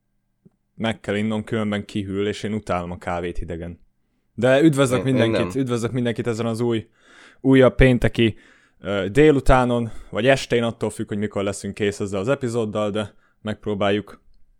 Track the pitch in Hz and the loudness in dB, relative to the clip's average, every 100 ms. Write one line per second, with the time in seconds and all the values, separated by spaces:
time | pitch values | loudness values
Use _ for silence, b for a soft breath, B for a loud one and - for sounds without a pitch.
0 | _ _ _ _ _ _ _ - 113 - | _ _ _ _ _ _ _ -8 -6 -6
1 | - 101 110 107 104 113 104 104 101 107 | -4 -2 -2 -4 -4 -4 -2 -4 -6 -8
2 | 98 98 104 101 107 107 101 90 87 90 | -6 -4 -4 -4 -6 -6 -4 -4 -4 -8
3 | - 87 87 - 82 82 85 85 _ _ | -6 -6 -6 -6 -6 -8 -12 -16 _ _
4 | _ _ _ - 123 135 160 139 135 123 | _ _ _ -2 2 4 4 4 2 0
5 | 131 127 113 101 87 131 131 120 113 131 | 0 2 2 0 -2 -4 -2 -2 -4 -2
6 | 120 113 117 113 117 110 120 110 - b | -4 -2 -4 -4 -4 -2 -2 -2 -6 b
7 | b b b b 135 135 123 - 131 123 | b b b b 4 8 6 6 4 4
8 | 117 - 113 - b b b b 92 101 | 2 2 0 0 b b b b -6 -4
9 | 95 117 156 139 131 131 123 120 113 - | 0 4 6 6 4 4 4 0 -4 -8
10 | B 98 123 131 - 120 117 110 107 - | B 0 2 2 2 -2 -2 -4 -6 -6
11 | 107 104 104 101 101 98 101 95 101 98 | -6 -4 -4 -4 -4 -4 -8 -4 -4 -2
12 | 104 98 107 139 120 117 110 107 104 104 | -6 -4 -2 -2 -2 -4 -4 -4 -4 -4
13 | 104 _ _ _ 107 104 107 98 101 104 | -6 _ _ _ -10 -8 -6 -2 0 0
14 | - - _ - - | -4 -14 _ -20 -20